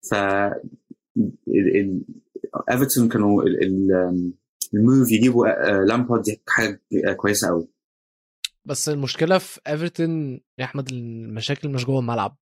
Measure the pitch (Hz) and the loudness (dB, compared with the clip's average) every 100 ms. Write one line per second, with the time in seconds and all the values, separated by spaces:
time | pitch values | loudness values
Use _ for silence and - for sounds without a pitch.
0 | - 104 98 98 101 - - - _ - | -4 -2 0 0 0 -4 -10 -20 _ -20
1 | _ - 104 - - 90 95 101 101 92 | _ -2 -2 -4 0 2 4 2 0 -4
2 | - - _ - - - - 123 131 - | -8 -18 _ -14 -10 -8 -2 0 2 2
3 | 117 117 104 104 - - 95 95 95 92 | 2 4 2 4 2 2 0 2 2 2
4 | 90 90 87 - _ _ - 107 113 135 | 2 0 -4 -8 _ _ -4 2 4 6
5 | 127 110 127 120 104 - 80 98 98 117 | 4 4 4 4 2 2 0 2 4 2
6 | 123 117 110 110 - - 110 101 _ 104 | 2 0 0 -6 -4 0 0 -4 _ -2
7 | 98 92 98 101 95 87 82 _ _ _ | -2 0 0 0 0 -2 -4 _ _ _
8 | _ _ _ _ - _ - 139 - 147 | _ _ _ _ -16 _ -10 -6 -4 -4
9 | 131 - 165 185 185 - - 151 170 - | -4 -2 2 2 0 -14 -8 -4 -4 -2
10 | 165 165 147 127 _ - 127 143 131 127 | -2 -2 -4 -8 _ -12 -8 -6 -8 -8
11 | 117 113 113 107 113 143 147 135 123 135 | -10 -12 -10 -8 -6 -6 -4 -4 -2 -2
12 | 120 117 101 _ | 0 -2 -4 _